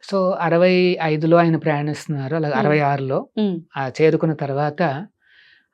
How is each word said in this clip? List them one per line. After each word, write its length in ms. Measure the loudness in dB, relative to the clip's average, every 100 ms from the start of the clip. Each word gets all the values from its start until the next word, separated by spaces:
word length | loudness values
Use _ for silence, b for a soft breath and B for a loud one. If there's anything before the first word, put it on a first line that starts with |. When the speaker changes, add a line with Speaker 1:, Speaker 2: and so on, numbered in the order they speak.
| -6
Speaker 1:
So, 180 | -2 -2
అరవై 680 | -2 0 2 4 4 2 0
ఐదులో 360 | -2 0 4 4
ఆయన 200 | 4 2
ప్రయాణిస్తున్నారు, 760 | 0 -2 -4 -6 -6 -6 -4 -4
అలాగే 180 | -2
Speaker 2:
హ్మ్. 120 | 0 2
Speaker 1:
అరవై 140 | 2
ఆరులో 480 | 2 -2 -2 -6 -6 -4
Speaker 2:
హ్మ్. 220 | -2 -4 -8 -8
Speaker 1:
ఆ, 140 | -8 2
చేరుకున్న 320 | 2 4 0
తర్వాత 760 | -2 -4 -2 -4 -2 -4 -4 -10 _ b b b b b